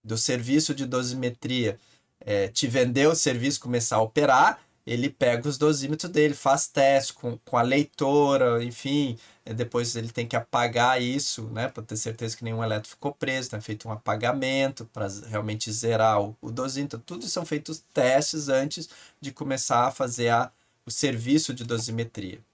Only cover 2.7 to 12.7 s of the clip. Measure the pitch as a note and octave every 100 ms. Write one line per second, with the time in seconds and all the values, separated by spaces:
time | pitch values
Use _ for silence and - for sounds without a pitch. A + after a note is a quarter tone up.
2.7 | B2+ B2 A#2+ D3 D#3+ D3 A#2+ C3 C#3 B2
3.7 | B2 A2+ A2 A2 - C#3+ C3 F3 - _
4.7 | _ - A#2+ C#3 - B2 A#2+ C#3 C3+ D3+
5.7 | D3 C3+ D3+ F3 D3+ D3+ C#3 C#3 C#3 -
6.7 | - C#3 C#3 C3+ - C#3 A#2 - A#2+ A#2+
7.7 | C#3 D3+ - C#3 C#3+ C#3+ C#3 B2+ A#2 A#2+
8.7 | A#2 C#3 C#3+ C#3 A#2 - _ - A2+ A#2
9.7 | B2 A#2 A#2 A2+ A#2+ A#2 A#2+ A2+ A#2+ A#2+
10.7 | A#2 B2 B2+ B2 C#3 C#3+ - A2 A2+ B2
11.7 | - A2+ A2+ A2+ A2 A2+ - A#2 A2+ A2+